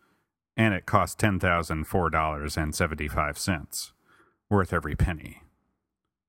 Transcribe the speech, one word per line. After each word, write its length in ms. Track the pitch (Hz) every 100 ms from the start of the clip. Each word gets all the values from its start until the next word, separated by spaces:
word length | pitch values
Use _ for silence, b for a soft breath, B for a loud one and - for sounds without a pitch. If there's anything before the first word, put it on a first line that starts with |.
| _ _ _ _ _ -
And 160 | 113
it 120 | 92 -
cost 320 | 104 87 -
ten 220 | 110 92
thousand 460 | 92 85 82 80 76
four 240 | 98 82
dollars 480 | 78 78 73 76 85
and 180 | 78 -
seventy-five 640 | 85 78 76 78 76 78
cents. 560 | - 80 - - - _ b b b b -
Worth 240 | 104 90
every 240 | 87 78 71
penny. 460 | - 80 67 - - _ _ _ _ _ _ _